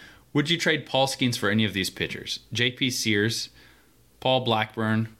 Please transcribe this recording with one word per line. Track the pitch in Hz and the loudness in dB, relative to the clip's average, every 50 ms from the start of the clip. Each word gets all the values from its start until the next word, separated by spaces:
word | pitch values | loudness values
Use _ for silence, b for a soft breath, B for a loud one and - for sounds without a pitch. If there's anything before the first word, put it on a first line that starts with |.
| B B B B B _ - | B B B B B _ -2
would | 147 147 151 | 0 0 0
you | 170 165 | 0 0
trade | - 175 156 139 135 | 2 0 0 0 -2
Paul | - - 131 135 | -2 2 2 2
Skeens | 131 - - 123 123 117 | 2 2 0 0 0 0
for | - - 101 | 0 0 2
any | 104 110 110 | 2 2 2
of | 101 92 | 2 0
these | 98 92 - | 0 -2 -2
pitchers? | - - 85 80 - - - - - - - - 117 | -2 -4 -6 -6 -6 -8 -10 -10 -10 -10 -10 -8 -2
J | 104 120 127 | 0 0 0
P | 120 - 139 127 | 0 -2 -2 -2
Sears, | 120 - - 110 107 101 104 113 113 - - - b b b b b b b b b b b _ _ _ | -2 -2 0 0 2 2 2 0 0 -4 -8 -10 b b b b b b b b b b b _ _ _
Paul | - 135 131 127 | 0 2 2 2
Blackburn, | 117 117 110 110 110 - - 117 110 110 110 110 113 113 - - | 2 2 0 0 0 -2 -4 -2 0 2 2 2 0 -2 -6 -10